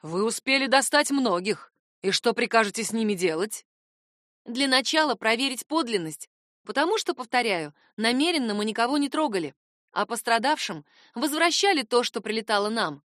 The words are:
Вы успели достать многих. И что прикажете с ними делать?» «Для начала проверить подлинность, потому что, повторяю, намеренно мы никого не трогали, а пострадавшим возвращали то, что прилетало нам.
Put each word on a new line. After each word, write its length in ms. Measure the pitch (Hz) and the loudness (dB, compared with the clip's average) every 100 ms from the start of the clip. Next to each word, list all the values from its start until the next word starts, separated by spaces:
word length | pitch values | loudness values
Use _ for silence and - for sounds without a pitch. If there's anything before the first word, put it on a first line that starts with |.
Вы 220 | 156 170 | -4 -2
успели 440 | 220 226 - 269 262 | -2 -2 0 0 4
достать 440 | 262 - 294 294 | 2 4 2 2
многих. 600 | 277 240 175 190 180 - _ _ _ | 0 2 0 0 -4 -8 _ _ _
И 100 | 190 | -2
что 200 | 190 240 | 0 0
прикажете 500 | 226 247 226 208 226 | 0 2 2 2 -2
с 120 | 214 | -4
ними 200 | 226 220 | -2 0
делать?» 520 | 190 180 156 214 - _ _ _ _ _ _ _ _ | 2 0 0 -4 -6 _ _ _ _ _ _ _ _
«Для 240 | - 240 277 | -10 -2 2
начала 460 | 262 - 320 302 | 2 2 2 2
проверить 520 | 220 220 226 269 254 - | 0 0 0 -2 -4 -4
подлинность, 640 | 311 240 208 160 - - _ _ _ | -2 0 -2 -4 -10 -18 _ _ _
потому 320 | - 220 330 427 | -4 0 2 0
что, 160 | - | -2
повторяю, 600 | 294 226 247 233 180 147 _ _ - | -6 -2 0 0 -2 -4 _ _ -2
намеренно 560 | 226 247 320 330 233 | 0 2 2 0 0
мы 100 | 208 | -2
никого 340 | 214 220 240 294 | -2 0 0 0
не 120 | 277 | 0
трогали, 440 | 294 302 190 147 _ _ _ _ | 0 0 -2 -4 _ _ _ _
а 140 | - | -4
пострадавшим 800 | 208 226 - 233 254 302 - 160 - _ _ | -4 -4 0 2 2 -2 -4 -8 -14 _ _
возвращали 680 | 233 269 302 339 - 403 330 | -4 -2 2 2 4 2 2
то, 220 | 220 240 | 2 0
что 180 | 240 233 | 0 -6
прилетало 480 | 214 220 220 208 208 | -4 -4 0 0 0
нам. 340 | 226 175 143 | 0 -2 -4